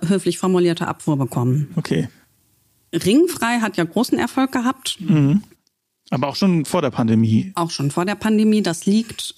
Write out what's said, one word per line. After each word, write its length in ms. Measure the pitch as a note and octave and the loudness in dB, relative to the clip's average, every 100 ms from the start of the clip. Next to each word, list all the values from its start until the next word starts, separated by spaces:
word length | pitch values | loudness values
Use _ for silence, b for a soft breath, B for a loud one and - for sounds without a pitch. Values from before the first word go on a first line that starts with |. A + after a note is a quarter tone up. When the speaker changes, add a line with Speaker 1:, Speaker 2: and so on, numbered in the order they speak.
| E3+ | 0
Speaker 1:
höflich 320 | F#3+ F3 E3+ | 0 0 -2
formulierte 480 | F#3 F3+ F3 E3 - | 0 2 2 0 -4
Abfuhr 300 | - - C#3+ | -4 -2 0
bekommen. 540 | C3+ - B2 C#3 D3 | 0 0 0 0 -2
Speaker 2:
Okay. 340 | - - D#3+ - - _ _ _ _ _ _ _ | -4 -2 -2 -2 -8 _ _ _ _ _ _ _
Speaker 1:
Ringfrei 680 | E3 E3+ B3 F4 D4+ A#3 A#3+ | -2 2 4 4 0 -2 0
hat 160 | A3 G3+ | -2 -2
ja 80 | |
großen 340 | E3 - B3+ C4+ | -2 0 0 0
Erfolg 320 | A#3+ - C4 | -2 -2 -2
gehabt. 480 | C4 A#3+ C4 - - | 0 -2 -4 -8 -8
Speaker 2:
Mhm. 420 | E3 D#3 C#3 F#3+ - _ _ _ _ _ _ | 2 4 4 2 -2 _ _ _ _ _ _
Aber 160 | C3 C#3 | -4 -4
auch 80 | |
schon 300 | B2+ G3 F3 | 0 2 2
vor 180 | D3 F3+ | 0 0
der 80 | C#3 | 0
Pandemie. 600 | - A#2 A2 A2+ A2 F#3+ | 0 2 4 4 2 0
Speaker 1:
Auch 160 | F#3 E3+ | -4 -4
schon 220 | - C#3+ | -2 -4
vor 120 | D#3 | -2
der 120 | F3+ G3+ | -4 -2
Pandemie. 460 | A3 G#3+ A3 G#3+ | 0 2 4 2
Das 220 | F#3 E3 | 0 -2
liegt, 480 | - G#3+ A3+ - - | 0 0 0 -10 -12